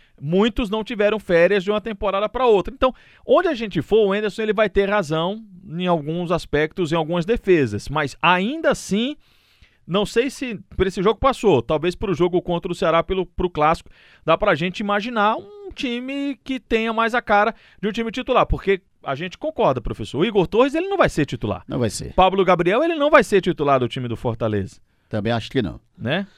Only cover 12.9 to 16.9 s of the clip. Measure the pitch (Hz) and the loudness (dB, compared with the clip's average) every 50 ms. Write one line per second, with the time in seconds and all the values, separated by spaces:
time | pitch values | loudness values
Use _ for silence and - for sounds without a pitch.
12.9 | 160 165 160 - 190 190 180 - _ - 175 180 - - 147 151 170 - - - | 2 2 0 0 -2 -4 -4 -6 _ -4 -4 -4 0 2 2 2 2 0 -4 -10
13.9 | - _ _ _ _ _ _ - 165 165 214 208 185 135 160 185 180 - 214 202 | -20 _ _ _ _ _ _ 0 2 4 4 4 4 2 0 -4 -4 -4 -4 -2
14.9 | 202 208 202 247 247 226 202 208 220 311 403 403 415 403 403 381 - - - 262 | -2 -2 -2 -2 -2 2 2 2 2 0 -4 -12 -18 -18 -18 -16 -12 -8 -6 -6
15.9 | 233 240 247 262 277 277 277 285 277 - _ - 262 254 - - 240 220 220 233 | -6 -6 -8 -8 -8 -6 -6 -6 -6 -8 _ -10 -10 -10 -4 -2 -2 0 0 0